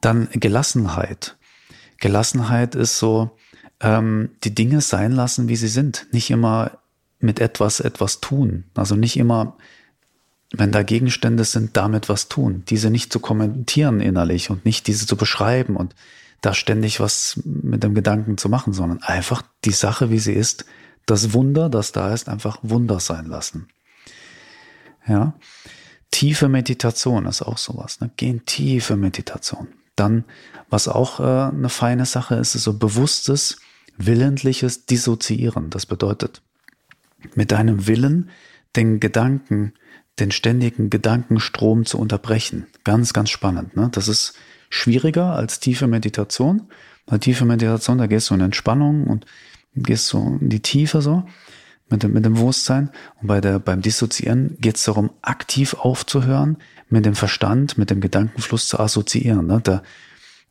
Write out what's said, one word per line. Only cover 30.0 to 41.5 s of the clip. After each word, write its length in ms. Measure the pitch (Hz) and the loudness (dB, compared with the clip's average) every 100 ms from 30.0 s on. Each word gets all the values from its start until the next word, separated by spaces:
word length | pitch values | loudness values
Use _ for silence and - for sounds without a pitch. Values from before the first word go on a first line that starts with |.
| 104 113 117 - - - - | 2 2 -2 -16 -20 -20 -4
was 180 | - - | -2 0
auch, 320 | - 127 - | 0 0 0
äh, 40 | |
eine 460 | 131 131 135 147 127 | 0 0 0 -2 -4
feine 360 | - 120 123 127 | 0 0 2 0
Sache 300 | 127 127 117 | -2 -2 -2
ist, 200 | 120 - | 0 -2
ist 80 | |
so 100 | 113 | -2
bewusstes, 880 | 104 110 107 147 - - 143 - - - _ _ - | 0 0 2 0 0 -2 -2 -2 -6 -16 _ _ -4
willentliches 880 | 95 117 135 139 135 131 127 - - | 0 2 2 2 0 0 -2 -4 -2
Dissoziieren. 840 | 123 123 113 - 113 120 - 78 | 0 0 -2 -2 -2 -2 -2 -6
Das 160 | 98 - | -8 -8
bedeutet, 560 | 101 98 104 - - _ _ _ _ _ _ _ _ - - | -4 -2 -2 -4 -8 _ _ _ _ _ _ _ _ -8 -2
mit 160 | 107 | 0
deinem 360 | 107 110 104 98 | 2 2 2 2
Willen 420 | 113 139 160 180 - - - _ - | 2 2 0 -2 -12 -20 -20 _ 0
den 240 | 113 107 | 2 2
Gedanken, 760 | 107 113 120 135 - 104 104 - _ - _ - | 2 2 2 0 -2 -2 -2 -8 _ -20 _ -4
den 120 | 101 | -2
ständigen 580 | - 113 123 120 - 107 | 0 0 2 0 0 -2
Gedankenstrom 960 | 107 110 117 120 113 - | 0 2 0 2 0 0